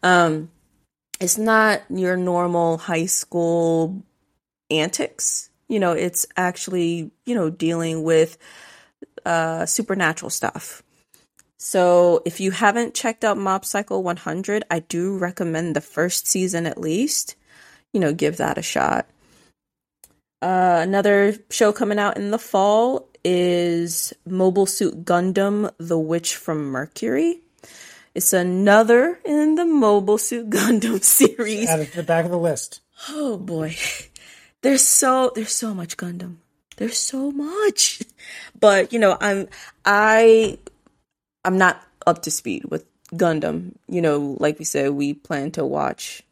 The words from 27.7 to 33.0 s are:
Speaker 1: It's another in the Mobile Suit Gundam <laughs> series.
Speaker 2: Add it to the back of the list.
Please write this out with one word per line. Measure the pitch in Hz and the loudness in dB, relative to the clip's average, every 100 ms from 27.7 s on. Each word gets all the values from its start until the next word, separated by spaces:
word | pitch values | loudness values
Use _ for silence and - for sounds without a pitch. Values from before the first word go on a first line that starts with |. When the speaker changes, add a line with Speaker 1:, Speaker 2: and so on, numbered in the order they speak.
| - - - _ | -20 -20 -20 _
Speaker 1:
It's | - 180 | -4 0
another | 190 180 185 202 208 220 233 294 349 - | 0 0 0 4 6 6 6 4 -2 -2
in | 294 302 311 | 0 2 2
the | 339 | 2
Mobile | 311 220 208 190 208 | 2 4 4 2 0
Suit | - 240 226 | 0 -6 -4
Gundam | 208 202 226 226 208 | 0 2 2 0 0
<laughs> | |
series. | - - 269 - 220 214 214 | 2 4 4 2 -4 -2 0
Speaker 2:
Add | 160 | 0
it | 151 | -2
to | 175 | -8
the | |
back | 165 165 170 | 0 0 0
of | |
the | 175 | 0
list. | 165 143 - - _ _ | -2 -2 -8 -16 _ _